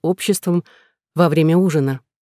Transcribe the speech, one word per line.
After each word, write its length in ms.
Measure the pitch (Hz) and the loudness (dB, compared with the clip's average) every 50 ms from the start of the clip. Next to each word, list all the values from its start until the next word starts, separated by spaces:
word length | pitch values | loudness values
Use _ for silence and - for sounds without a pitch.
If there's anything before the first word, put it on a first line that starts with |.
| - | -6
обществом 600 | 165 185 - - 208 190 - - 180 175 175 - - _ _ _ _ _ _ _ _ _ | -6 -6 -4 -4 -4 -4 -4 -4 -2 -2 -2 -4 -6 _ _ _ _ _ _ _ _ _
во 120 | 170 175 | 0 0
время 300 | 156 156 160 156 160 165 | 2 2 2 2 2 2
ужина», — 440 | 180 190 180 151 151 135 135 131 131 - _ _ _ | 2 2 0 0 0 -2 -2 -4 -6 -10 _ _ _